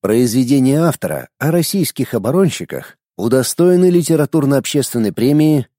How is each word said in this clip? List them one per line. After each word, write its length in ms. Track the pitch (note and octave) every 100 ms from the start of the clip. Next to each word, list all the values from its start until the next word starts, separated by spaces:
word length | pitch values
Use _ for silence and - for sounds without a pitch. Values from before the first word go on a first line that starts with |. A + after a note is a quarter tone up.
Произведение 760 | F#2+ A2+ B2 A#2 B2 C#3 C3 C#3+
автора 480 | E3 - F2+ D2 B1 _
о 120 | C#3+
российских 640 | E3+ D#3+ G3 E3 - C3
оборонщиках 840 | A2+ G2+ E3 F#3+ - E2+ C2+ - _ _ _
удостоены 720 | A2 C3 B2 - F3 F3+ F#3
литературно-общественной 1200 | F3 D#3+ D#3+ D3 E3 C#3 C#3 - D3 B2+ A#2+ G#2+
премии 560 | F2+ A#2+ D3 D#3 D3+ B2+